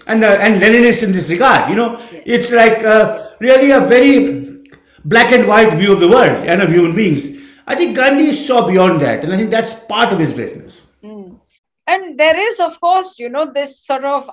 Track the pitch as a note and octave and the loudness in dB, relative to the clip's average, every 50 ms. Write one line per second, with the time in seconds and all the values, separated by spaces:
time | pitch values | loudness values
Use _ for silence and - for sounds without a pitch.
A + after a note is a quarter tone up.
0 | - - A3+ A3 A3 G#3 G3 F#3+ G3+ A3 G#3 F#3 G3 G#3+ A#3 A#3+ A#3+ A#3+ - - | -8 -4 -2 0 2 2 2 2 2 2 2 2 2 4 4 4 4 2 2 0
1 | A3+ F#3+ F#3+ F3+ - D3+ F3 F3 C4 C4 - - - - G3 A3+ A#3 A3+ - - | -2 -2 -2 -4 -4 -4 -2 0 2 2 2 0 0 -2 -2 -2 -2 -4 -6 -10
2 | - - E3+ - - - A#3+ - - - A#3+ A#3 A3+ A3 A3 A3 A3 G#3+ A3 A3 | -16 -20 -20 -14 -6 -4 -4 -2 -2 0 2 2 4 2 2 0 0 2 2 2
3 | G3+ - - - - - - - A3 B3+ C4 C4 C#4 C#4 C4+ A#3+ - - A#3+ B3+ | 2 0 -4 -8 -14 -18 -12 -4 0 2 4 4 4 4 4 2 2 4 4 4
4 | C#4 C#4 C#4 - - - - - - - - - - _ - _ _ _ _ _ | 4 4 4 2 2 -2 -4 -8 -12 -14 -18 -20 -20 _ -20 _ _ _ _ _
5 | - D3 A3 A#3 B3 A#3 B3 A3 G3+ G3+ G#3 A3 A3 - D#3+ E3 G3 G3+ F#3+ E3 | -6 -2 0 0 2 2 2 2 2 2 2 2 2 2 2 0 2 2 2 2
6 | F3 F3 A#3 B3 - - - - - - F3 G3+ F#3+ D#3+ E3+ F3+ F3 E3 E3+ G#3+ | 4 4 4 4 4 2 0 -2 -2 -2 -2 0 0 2 2 2 2 2 0 0
7 | G#3+ F3 C#3+ - - - - - - - _ _ _ - - F4 F4 A#3 G3+ B3+ | 0 0 -2 -4 -6 -10 -14 -20 -20 -20 _ _ _ -6 -4 -2 -2 -2 -2 0
8 | B3+ C4+ C#4 C#4+ D#4 D4 - - - - B3 A#3 G3+ F#3 F#3 F#3 F3+ F3 E3 D3+ | 0 2 2 2 0 0 -2 -4 -4 -2 0 0 0 2 2 2 2 2 2 0
9 | C#3 A#2+ A2 - D3+ E3+ F#3 G3+ A3+ - A3+ A3+ A3+ - - - - - G#3 A3+ | -2 -2 -2 -4 -4 -4 -4 -4 -2 -2 -2 -4 -4 -6 -10 -14 -12 -8 -4 -2
10 | A#3 G3 G3 E3 D#3 C3 A#2+ A#2+ G#2 F2 - - - - - - _ _ _ _ | -2 -2 -2 -2 -2 -4 -4 -8 -10 -12 -12 -16 -20 -20 -20 -20 _ _ _ _
11 | G#3 G#3+ G#3+ G#3 F#3+ F3+ A3 _ _ _ _ _ _ _ _ _ _ D#4 F4+ G4 | -20 -20 -20 -20 -20 -20 -20 _ _ _ _ _ _ _ _ _ _ -4 -4 -4
12 | F#4+ D#4+ C4+ B3+ D4+ D#4+ D#4+ F4+ G#4 A#4 G4+ F#4 E4+ D#4+ D#4+ - F4 F4 F#4 F#4+ | -6 -6 -4 0 0 0 0 0 -2 -4 -4 -4 -6 -6 -6 -4 -2 -2 -2 -2
13 | F#4 F#4 - - A#3+ A#3+ B3 D4 D#4+ C#4 B3 C#4 C#4+ C#4 - - - - C4+ C4 | -4 -6 -12 -14 -14 -10 -8 -8 -8 -6 -6 -8 -8 -8 -12 -12 -10 -8 -8 -6
14 | C4+ C#4 C#4 C4+ C4+ - | -6 -6 -6 -6 -8 -10